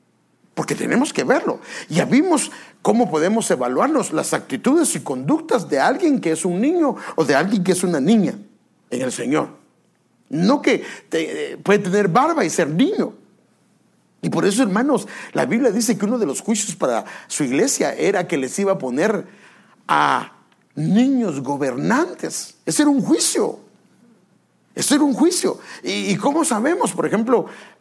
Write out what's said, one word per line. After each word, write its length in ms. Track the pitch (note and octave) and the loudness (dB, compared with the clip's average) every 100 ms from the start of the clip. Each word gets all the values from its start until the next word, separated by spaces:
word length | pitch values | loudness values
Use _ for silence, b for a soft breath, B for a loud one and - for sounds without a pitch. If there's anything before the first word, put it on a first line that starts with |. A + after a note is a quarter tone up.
| _ _ _ _ _ - | _ _ _ _ _ -8
Porque 180 | D3+ | -6
tenemos 400 | C#3+ - G3+ C#4 | -4 0 0 0
que 100 | - | -2
verlo. 360 | C3+ C#4 - - B B B | 0 0 0 -6 B B B
Ya 160 | D#3 - | -2 2
vimos 460 | B3 F#4 D#4 - B B _ | 4 4 2 0 B B _
cómo 300 | - G#3+ G#3+ | 0 2 2
podemos 400 | D3+ E3+ A3+ - | 2 2 0 0
evaluarnos 600 | E3 B2 B2+ B3+ D#4 F#3 | 0 0 0 2 0 0
las 220 | D#3 C#3+ | -2 -2
actitudes 600 | D3+ - C3+ - D#4 D4+ D#3+ | -4 -4 -2 2 4 2 -2
y 60 | |
conductas 680 | - C3 C3+ D#4 - A#3 D3 | -6 -6 0 -2 0 -2 0
de 100 | C4+ | 0
alguien 400 | E3+ C4+ E4+ C4+ | 2 2 2 2
que 120 | F3 | 0
es 140 | D#3 F#3 | -2 -2
un 160 | F3 | 0
niño 340 | C4 F4+ D4+ B B - | 2 2 0 B B 0
o 100 | D3 | 2
de 100 | C#3 | 2
alguien 280 | F#3 G#3 | 2 2
que 100 | F3 | 2
es 100 | F#3+ | 0
una 160 | F#3 D#3+ | 0 0
niña 400 | C#3 A3+ E3 - - _ _ _ _ | 4 4 4 -2 -14 _ _ _ _
en 120 | A#2+ | -6
el 100 | C3 | -4
Señor. 380 | A#2+ A#2+ D3+ - - _ _ _ _ _ _ _ | -4 -2 -2 -2 -10 _ _ _ _ _ _ _
No 320 | D3+ F#3 C#4+ | 0 2 2
que 220 | D4 G3+ B B - | 2 0 B B -6
te-, 440 | D#3+ D#3 D#3 C#3+ | -4 -4 -6 -8
eh, 40 | - | -6
puede 220 | D#3 G3+ | 2 2
tener 280 | F3 G3+ G3 | 2 2 2
barba 360 | E3 D4+ E4 | 4 2 2
y 60 | E3+ | 0
ser 200 | - D3 | 0 0
niño. 440 | D#3 C#4+ G#4+ E3 - _ _ _ _ _ _ _ _ _ _ | 2 2 2 -4 -6 _ _ _ _ _ _ _ _ _ _
Y 80 | E3 | -4
por 160 | E3 E3+ | 0 0
eso, 180 | G3+ | 2
hermanos, 440 | A#3+ F#3 C#4 B3+ - B B | 2 2 0 0 -2 B B
la 120 | D#3 C#3 | -4 0
Biblia 240 | A3 C4 | 2 2
dice 280 | G3 A3+ G#3+ | 2 0 0
que 80 | F3+ | 0
uno 120 | B3 | 0
de 80 | F3+ | -2
los 160 | B2+ | -2
juicios 340 | - B2 - - | -4 -4 -4 -2
para 300 | C#3+ A2+ B B B | -2 0 B B B
su 160 | - | -4
iglesia 500 | C#3 C3+ F3+ - D3+ | -2 0 0 0 -2
era 340 | - E3 G3 F3 | 0 0 0 -2
que 100 | D#3 | -4
les 200 | C3 - | -4 -2
iba 140 | G3 | 0
a 60 | F#3 | 0
poner 480 | C3 B2 G3+ G#3 B B B B B B - | -2 0 0 -2 B B B B B B -2
a 440 | D3+ D3 B2+ A#2 - _ _ _ | 2 2 0 -4 -14 _ _ _
niños 680 | - D#3+ G3 C4 C4 A3 C#3+ | -4 2 2 4 2 -2 -4
gobernantes. 1120 | C3+ C#3+ C#3 A#2+ D#3 B3 F4+ - - - - - - | -4 -2 -2 -2 0 0 0 -6 -8 -8 -12 -10 -4
Ese 180 | E3 | 0
era 80 | D4 | 2
un 100 | C#4 | 2
juicio. 580 | F3 D#4 - - G#3+ - - _ _ _ _ _ _ _ _ _ _ | 2 2 2 0 -2 -4 -14 _ _ _ _ _ _ _ _ _ _
Ese 220 | - - C#4 | -6 0 2
era 80 | |
un 100 | D4 | 2
juicio. 460 | G#3+ D#4 F4 - - B B | 2 2 2 -2 -4 B B
¿Y, 280 | - B3 B3 | -6 -4 -2
y 60 | F#3+ | 0
cómo 260 | C#4+ D4 | 0 0
sabemos? 500 | D#4 A3 B3+ F4+ F#3+ | 0 0 0 0 -2
Por 120 | E3+ D#3 | -2 -2
ejemplo, 400 | G3+ A3+ A#3 B B B B | 0 2 0 B B B B